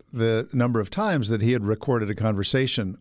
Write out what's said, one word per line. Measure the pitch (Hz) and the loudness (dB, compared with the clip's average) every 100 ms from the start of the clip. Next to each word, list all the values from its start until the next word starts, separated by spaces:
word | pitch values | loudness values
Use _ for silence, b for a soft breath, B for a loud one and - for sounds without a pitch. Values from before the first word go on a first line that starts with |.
| _ | _
the | 120 113 113 - | -2 2 2 0
number | 131 120 117 | 0 2 0
of | 104 | -2
times | - 214 160 104 | -2 0 0 0
that | 113 | 0
he | 110 | 2
had | 123 101 | 2 0
recorded | 107 - 120 104 | -2 0 0 0
a | |
conversation | 98 110 101 98 135 131 - 95 98 | -2 0 0 0 0 0 -2 -4 -8